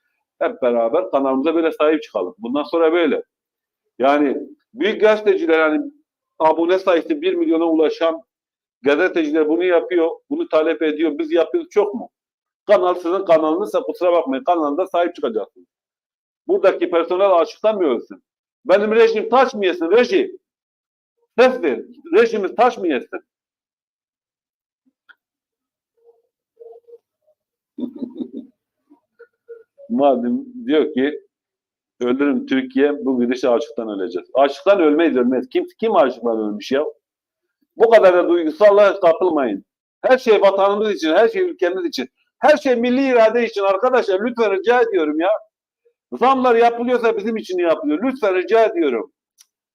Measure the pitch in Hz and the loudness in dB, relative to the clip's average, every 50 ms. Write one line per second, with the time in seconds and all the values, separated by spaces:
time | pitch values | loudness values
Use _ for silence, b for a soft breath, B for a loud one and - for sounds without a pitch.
0 | _ _ _ _ _ _ _ - 175 160 - - 131 123 120 117 117 113 139 170 | _ _ _ _ _ _ _ -6 -6 -6 -4 -2 -2 0 0 0 0 0 0 -2
1 | - - 147 139 135 135 131 135 139 160 156 170 160 156 151 - 151 156 160 151 | -2 -2 -2 -2 0 0 -2 0 0 0 0 0 0 -2 0 0 0 0 0 0
2 | - - - 101 90 90 - - 113 117 135 147 143 - 170 165 165 160 170 175 | -4 -6 -6 -6 -6 -8 -10 -12 -10 -6 -6 -6 -4 -2 0 0 2 2 2 2
3 | 165 139 98 - - _ _ _ _ _ _ _ _ _ _ _ _ _ _ - | 0 0 -2 -4 -6 _ _ _ _ _ _ _ _ _ _ _ _ _ _ -2
4 | 123 139 143 147 147 131 - - - - - _ _ _ - 170 - 208 208 - | 0 2 2 2 0 0 -2 -4 -8 -14 -20 _ _ _ -8 -6 -4 -4 -2 2
5 | 202 214 214 214 214 202 185 151 165 160 160 160 156 156 151 - - - - _ | 2 2 2 2 2 0 0 0 0 0 2 2 2 2 0 -2 -4 -8 -12 _
6 | _ _ _ _ _ _ _ - 160 160 127 160 170 170 185 185 - 196 175 160 | _ _ _ _ _ _ _ 0 2 2 2 2 0 0 0 0 2 2 0 0
7 | 151 160 160 143 165 190 175 170 165 156 165 165 170 165 160 160 156 147 151 - | 0 -2 -4 -4 -2 -2 -2 -2 0 0 0 0 0 0 2 2 2 0 0 -2
8 | 165 165 160 160 - _ _ _ _ _ _ _ _ _ _ _ - 139 147 156 | -2 -2 -2 -4 -10 _ _ _ _ _ _ _ _ _ _ _ -2 0 2 2
9 | 185 180 185 185 156 147 151 160 151 147 165 170 185 180 175 165 165 - 180 170 | 0 0 0 -2 -2 0 0 0 0 0 0 0 0 2 2 0 0 0 -2 0
10 | 160 165 160 - _ - 143 165 170 - 165 156 156 165 160 156 160 156 151 147 | 0 -2 -4 -8 _ -8 -6 -6 -4 -2 0 0 0 0 -2 -2 -2 -2 -2 -2
11 | 165 156 143 156 165 151 165 165 160 156 - 170 160 - - 208 202 - - 220 | -2 -4 -2 -4 -4 -2 0 0 0 0 -2 -6 -6 -2 -2 0 0 0 -2 -8
12 | - - _ _ _ _ _ _ _ _ _ _ _ - 208 185 180 180 175 - | -12 -16 _ _ _ _ _ _ _ _ _ _ _ 2 2 2 2 0 -2 -2
13 | - 165 185 196 190 180 165 156 156 156 160 185 208 208 - 175 147 156 151 - | -4 -4 -4 -2 0 2 2 2 2 0 -2 -2 -4 -4 -4 -4 -4 -6 -6 -2
14 | 175 180 175 165 131 135 131 131 131 175 175 165 151 143 143 170 185 - - 175 | 0 0 2 0 0 -2 -6 -4 -2 -2 -2 0 -2 -2 -2 -4 -4 -2 -2 -2
15 | 175 170 170 156 143 123 107 107 95 - _ 92 _ _ _ _ _ _ _ _ | -2 -2 -4 -6 -6 -4 -4 -6 -8 -10 _ _ _ _ _ _ _ _ _ _
16 | _ _ _ _ _ _ _ _ _ - 381 381 190 185 - - 170 - 170 165 | _ _ _ _ _ _ _ _ _ -4 -2 2 2 2 2 0 -2 -2 0 -2
17 | 165 165 180 185 202 196 180 170 156 156 - _ - 214 220 196 175 139 120 107 | -2 -2 0 0 2 2 2 2 0 -2 -4 _ -2 -2 -2 0 0 -2 -2 -4
18 | - - 98 - _ _ _ _ _ _ _ _ - 151 185 208 208 214 220 233 | -6 -12 -20 -20 _ _ _ _ _ _ _ _ -2 0 2 2 2 2 2 4
19 | 226 226 220 214 190 - 233 269 262 254 - 208 196 175 240 - 330 330 403 - | 4 2 2 -2 -2 0 2 2 2 2 0 -2 -2 -2 -2 -2 0 2 2 2
20 | - - 392 - - - - - _ _ _ _ _ _ _ _ _ _ _ _ | 2 2 2 0 0 -2 -6 -14 _ _ _ _ _ _ _ _ _ _ _ _
21 | _ _ _ _ _ _ _ 214 254 254 - - 170 143 220 - - - - - | _ _ _ _ _ _ _ 2 4 4 2 0 -2 -2 -2 -4 -6 -14 -20 -20
22 | - 339 320 226 240 226 220 214 190 175 - 208 247 247 - 202 196 165 139 117 | -6 0 2 2 2 2 0 -2 -4 -2 0 2 2 2 0 -2 -4 -2 -2 -4
23 | 98 - 95 - _ _ _ _ _ _ _ _ _ _ _ _ _ _ _ _ | -6 -8 -14 -16 _ _ _ _ _ _ _ _ _ _ _ _ _ _ _ _
24 | _ _ _ _ _ _ _ _ _ _ _ _ _ _ _ _ _ 262 _ _ | _ _ _ _ _ _ _ _ _ _ _ _ _ _ _ _ _ _ _ _
25 | _ _ _ _ _ _ _ _ _ _ _ _ _ _ _ _ _ _ _ 480 | _ _ _ _ _ _ _ _ _ _ _ _ _ _ _ _ _ _ _ _
26 | 466 466 466 _ _ _ _ _ _ _ _ 453 453 453 466 466 _ 480 466 - | _ _ _ _ _ _ _ _ _ _ _ -20 -20 -20 -20 -20 _ -20 -20 -20
27 | _ _ _ _ _ 622 _ _ _ _ _ _ _ _ _ - - - - - | _ _ _ _ _ _ _ _ _ _ _ _ _ _ _ -10 -10 -10 -10 -12
28 | - - - - - - - - - - _ _ _ _ _ _ _ _ 302 _ | -14 -12 -12 -12 -14 -12 -14 -16 -18 -18 _ _ _ _ _ _ _ _ _ _
29 | _ _ _ - 466 _ _ _ _ - 466 - _ _ _ _ - - 113 127 | _ _ _ -20 -20 _ _ _ _ -20 -20 -20 _ _ _ _ -12 -6 -2 0
30 | 143 139 131 120 120 120 123 135 143 - - 127 113 123 151 156 123 - - 123 | 2 2 2 0 -2 -4 -6 -6 -8 -12 -16 -12 -6 -2 0 0 0 0 -2 -2
31 | 135 147 151 - - _ _ _ _ _ _ _ _ _ _ _ _ _ _ - | -2 -2 -4 -8 -14 _ _ _ _ _ _ _ _ _ _ _ _ _ _ -6
32 | 123 123 127 135 143 143 131 120 - - 135 131 131 127 127 131 139 143 147 143 | -4 -2 0 0 0 0 -2 -2 -4 -4 -4 -4 -4 -2 0 0 0 0 0 -2
33 | 143 135 131 120 120 120 123 - 139 127 120 113 - - - 123 113 110 104 95 | -4 -4 -2 -2 -2 -2 -2 -2 0 0 0 0 -2 -6 -10 -10 -10 -8 -8 -8
34 | 92 87 90 85 - - - 127 143 143 - - - 196 202 190 160 151 147 156 | -8 -6 -8 -6 -4 -2 0 2 2 0 0 -2 0 2 2 4 4 2 2 2
35 | 170 151 123 127 120 123 131 120 127 - - 180 - - - - 220 226 208 175 | 2 2 2 0 0 0 -2 -4 -4 -4 -4 -6 -6 -6 -8 -6 -4 0 2 2
36 | 143 123 127 117 117 117 113 110 107 104 104 104 - - 127 139 156 - - _ | 2 0 -2 -4 -4 -4 -4 -4 -4 -6 -6 -8 -6 -4 -4 -2 -2 -4 -8 _
37 | _ _ _ _ _ _ _ _ _ _ _ _ _ _ _ - 226 226 226 214 | _ _ _ _ _ _ _ _ _ _ _ _ _ _ _ 0 4 6 6 8
38 | 185 185 180 175 165 151 175 175 160 156 151 - 208 208 202 202 208 196 170 202 | 8 6 6 4 4 2 2 0 0 -2 0 4 4 6 6 6 4 4 2 2
39 | 180 165 160 - 185 180 160 147 131 110 98 95 - _ _ _ _ _ _ _ | 2 2 2 2 0 -2 0 -2 -2 -4 -4 -8 -10 _ _ _ _ _ _ _
40 | - 226 254 254 - 233 214 190 196 196 190 196 190 202 202 214 220 214 190 - | 0 0 0 2 2 2 4 4 4 2 2 2 0 0 0 0 -2 -4 -4 -4
41 | 160 156 160 196 233 226 226 190 185 175 160 - 180 175 185 190 175 - - 135 | -2 0 2 2 2 2 0 -2 -4 -4 -4 -2 -2 -2 -2 -4 -6 -6 -6 -8
42 | 120 - _ _ _ _ _ - 233 294 302 285 - 269 247 226 240 247 247 269 | -10 -10 _ _ _ _ _ 0 2 2 2 2 2 0 0 0 0 0 0 0
43 | 269 262 247 233 220 220 226 240 233 - - 202 196 196 190 190 240 254 254 233 | 0 2 4 4 4 4 2 0 -2 -2 -2 -2 -2 0 0 0 0 0 2 0
44 | - 202 185 190 214 254 240 233 226 202 196 185 175 220 247 247 233 226 196 175 | 0 0 -2 -2 -2 -4 -2 -2 -2 -2 -2 -2 0 2 2 2 2 0 0 -2
45 | 156 151 151 156 170 196 214 - - _ _ _ _ _ _ _ _ _ _ _ | -2 -2 -2 -2 0 -2 -2 -2 -6 _ _ _ _ _ _ _ _ _ _ _
46 | _ - - - 226 262 269 254 254 247 226 226 233 233 233 226 247 254 247 226 | _ -14 -6 0 0 2 2 2 2 2 4 4 4 2 2 0 -2 -2 -2 0
47 | 220 220 226 208 196 233 220 208 214 - 185 180 175 165 156 - - 147 151 160 | 0 0 -2 -2 -4 -6 -6 -6 -6 -6 -4 -2 0 0 0 0 -2 -4 -4 -2
48 | 226 269 170 165 214 196 185 185 175 170 220 226 220 208 175 170 160 139 117 110 | -2 -4 -4 -2 -2 -2 0 -2 0 2 2 2 2 2 0 0 -2 -2 -2 -4
49 | 95 - _ _ _ _ _ _ _ _ _ _ _ _ | -6 -10 _ _ _ _ _ _ _ _ _ _ _ _